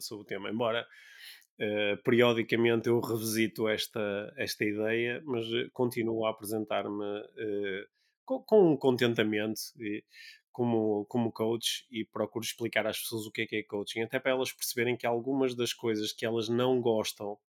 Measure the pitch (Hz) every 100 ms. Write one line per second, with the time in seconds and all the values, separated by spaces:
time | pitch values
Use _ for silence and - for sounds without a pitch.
0 | - 104 104 98 101 110 120 117 113 -
1 | - - - - _ - 110 104 104 101
2 | - 117 120 117 113 113 117 117 117 117
3 | 104 113 110 110 110 - 110 107 - 117
4 | 104 101 107 - 104 - 107 104 107 117
5 | 120 123 156 120 113 117 123 - 123 120
6 | 113 113 110 110 104 110 107 101 101 104
7 | 104 104 - - 110 101 101 95 104 _
8 | _ _ - 262 - 220 180 139 139 123
9 | 123 117 107 107 110 107 - - 110 107
10 | - - - - _ - 120 113 107 104
11 | 104 123 117 - 110 117 - - - 110
12 | 107 110 104 117 110 - 117 - 107 101
13 | - 113 107 - 113 110 104 104 101 113
14 | 113 131 135 131 123 - - - 120 120
15 | 120 120 123 139 131 120 120 - 117 107
16 | 107 - 117 113 107 117 127 127 120 110
17 | 101 - 104 104 _